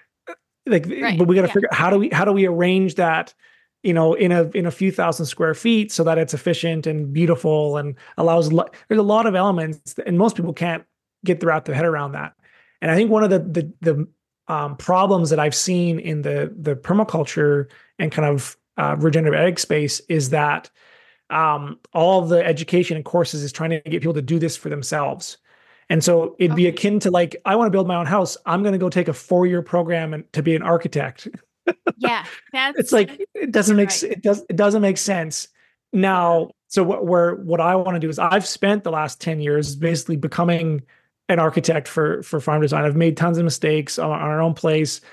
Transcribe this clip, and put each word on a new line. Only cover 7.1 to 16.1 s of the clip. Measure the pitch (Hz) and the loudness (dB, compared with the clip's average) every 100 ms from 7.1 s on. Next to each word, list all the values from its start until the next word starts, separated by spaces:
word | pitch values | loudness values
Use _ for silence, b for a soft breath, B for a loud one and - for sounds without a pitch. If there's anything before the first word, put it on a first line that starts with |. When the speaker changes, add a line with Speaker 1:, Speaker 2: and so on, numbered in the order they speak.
Speaker 1:
beautiful | 143 170 170 160 156 151 147 | 0 2 2 0 0 0 -2
and | 143 135 B - | -6 -10 B -2
allows, | 165 170 151 | 2 2 2
lo-, | 160 - B B | 0 0 B B
there's | 214 | 0
a | |
lot | 208 214 | 2 2
of | 220 | 2
elements | 185 196 180 156 156 - | 2 2 0 -2 -8 -12
that, | - - | -12 -2
and | 175 | 2
most | 214 190 | 2 0
people | 170 | -6
can't | 151 170 165 - _ _ _ | -4 -4 -4 -10 _ _ _
get | 185 170 | -4 0
their, | 170 | 0
wrap | 156 | 0
their | 156 | -2
head | 139 170 | -2 -2
around | 156 143 | -2 -6
that. | 139 156 - b b b b | -8 -12 -16 b b b b
And | 180 | 0
I | 165 | 2
think | 220 | 4
one | 214 | 4
of | 214 | 4
the, | 185 | 2
the, | 170 165 156 - | 0 -4 -4 -4
the, | 165 147 156 _ _ _ - | -2 0 -4 _ _ _ -8
um, | 156 147 139 | -6 -6 -8
problems | - 185 196 190 160 | 0 2 4 2 2
that | 151 | 2
I've | 151 | 0
seen | - - 180 175 160 | 0 -2 0 0 -2
in | 165 | -4